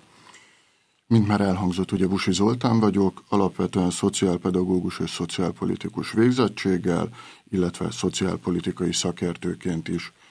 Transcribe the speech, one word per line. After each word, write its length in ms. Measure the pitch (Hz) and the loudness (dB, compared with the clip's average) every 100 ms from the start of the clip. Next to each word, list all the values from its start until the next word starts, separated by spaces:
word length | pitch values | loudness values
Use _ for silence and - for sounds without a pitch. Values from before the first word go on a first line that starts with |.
| _ - - - _ _ _ _ _ _ _ | _ -20 -20 -20 _ _ _ _ _ _ _
Mint 200 | 117 104 | 4 4
már 140 | 101 | 2
elhangzott, 520 | 101 92 92 90 92 | 2 2 0 -2 -2
ugye 140 | 98 92 | 0 0
Busi 260 | 95 - | 0 0
Zoltán 480 | 92 104 120 123 113 | 2 2 2 2 4
vagyok, 420 | 107 98 95 - - | 4 4 2 0 -2
alapvetően 640 | 104 92 - 90 98 90 | 2 2 0 -2 2 0
szociálpedagógus 1080 | 85 101 - 98 87 92 90 90 92 90 - | 2 0 2 0 0 0 0 2 0 -2 -4
és 120 | 85 | -6
szociálpolitikus 1000 | - 85 - 87 - 92 92 - - - | -4 -6 -2 -4 -2 -4 -4 -6 -8 -4
végzettséggel, 960 | 107 120 127 104 - 98 90 90 87 82 - - - | 2 4 4 2 0 -2 0 0 0 -2 -8 -20 -20
illetve 460 | _ 95 87 - 85 | _ 0 0 -2 -6
szociálpolitikai 1000 | - 92 - 95 87 - 87 92 - 87 | -4 -4 -2 -2 -2 -2 -2 -2 -2 -2
szakértőként 960 | 87 90 85 87 85 90 87 92 82 82 | -2 -4 -2 -4 -4 -6 -4 -4 -4 -4
is 240 | 87 - - _ | -6 -8 -16 _